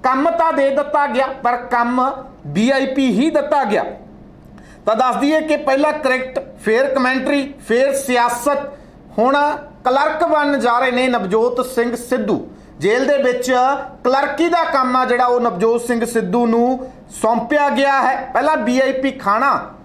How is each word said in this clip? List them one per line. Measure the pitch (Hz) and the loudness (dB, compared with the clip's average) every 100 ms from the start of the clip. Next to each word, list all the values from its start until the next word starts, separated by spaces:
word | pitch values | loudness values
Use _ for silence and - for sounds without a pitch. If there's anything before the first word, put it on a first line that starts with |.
ਕੰਮ | 254 269 320 | 0 2 0
ਤਾਂ | 330 320 | 2 0
ਦੇ | 285 269 | 2 0
ਦਿੱਤਾ | 269 285 294 285 | 0 0 0 0
ਗਿਆ, | 240 269 | -2 -4
ਪਰ | 269 240 240 | -2 -2 -4
ਕੰਮ | - 240 240 254 262 - - - 143 | -2 -2 0 0 -2 -4 -14 -18 -6
ਵੀ | 147 233 | 0 2
ਆਈ | 269 269 | 2 0
ਪੀ | 277 262 | 0 0
ਹੀ | 202 311 | 2 2
ਦਿੱਤਾ | 302 294 294 | 0 0 0
ਗਿਆ। | 247 202 208 - - - - - - - - - - | 0 -2 -4 -10 -20 -20 -20 -20 -20 -20 -20 -6 -2
ਤਾਂ | 220 | 0
ਦੱਸ | 254 214 | 0 2
ਦਈਏ | 285 311 | 2 2
ਕਿ | 311 294 | 0 -2
ਪਹਿਲਾਂ | - 269 302 | 2 2 2
correct, | 302 269 254 254 277 - - | 0 -2 -2 -4 -8 -10 -6
ਫਿਰ | 214 226 277 | 0 2 2
commentary, | 269 254 262 262 285 269 - - | 0 0 0 0 -2 -2 -12 -2
ਫਿਰ | 233 277 | 2 2
ਸਿਆਸਤ, | 269 262 247 240 240 285 277 - - - - - - | 0 -2 0 0 0 -2 -2 -6 -14 -20 -20 -10 0
ਹੁਣ | 240 285 294 294 - - | 2 2 0 -2 -10 -6
ਕਲਰਕ | 254 269 302 311 | 0 2 0 0
ਬਣਨ | 339 302 285 277 | 0 2 2 0
ਜਾ | 233 240 | 2 2
ਰਹੇ | 254 | 0
ਨੇ | 247 262 | 0 0
ਨਵਜੋਤ | 240 190 220 240 247 254 | 0 0 0 0 -2 -4
ਸਿੰਘ | - 233 233 | -2 -2 -4
ਸਿੱਧੂ। | - 254 208 175 - - - - | -4 -2 0 -4 -4 -18 -20 -4
ਜੇਲ੍ਹ | 175 240 269 | 0 2 2
ਦੇ | 285 | 2
ਵਿੱਚ | 247 247 254 247 262 277 - - | 2 0 0 2 2 0 -6 -4
ਕਲਰਕੀ | 254 269 285 - 339 | 0 0 0 0 2
ਦਾ | 339 | 2
ਕੰਮ | 330 269 254 254 | 2 0 2 0
ਆ | |
ਜਿਹੜਾ | 254 247 247 | 2 2 2
ਉਹ | 247 | 2
ਨਵਜੋਤ | 240 180 226 233 | 0 0 0 0
ਸਿੰਘ | 233 233 | 0 -2
ਸਿੱਧੂ | 233 233 185 233 233 | 0 -2 0 0 2
ਨੂੰ | 233 240 262 - - - - | 2 2 -2 -8 -16 -20 -2
ਸੌਂਪਿਆ | 220 233 226 294 285 | 0 0 0 0 2
ਗਿਆ | 233 277 269 | 2 2 2
ਹੈ। | 262 - - | 0 -2 -2
ਪਹਿਲਾਂ | - 302 311 | -2 0 0
ਵੀ | 220 254 | 0 0
ਆਈ | 269 | 0
ਪੀ | 262 269 | 0 -4
ਖਾਣਾ | 262 190 214 269 165 - - | -4 -2 2 2 0 -4 -16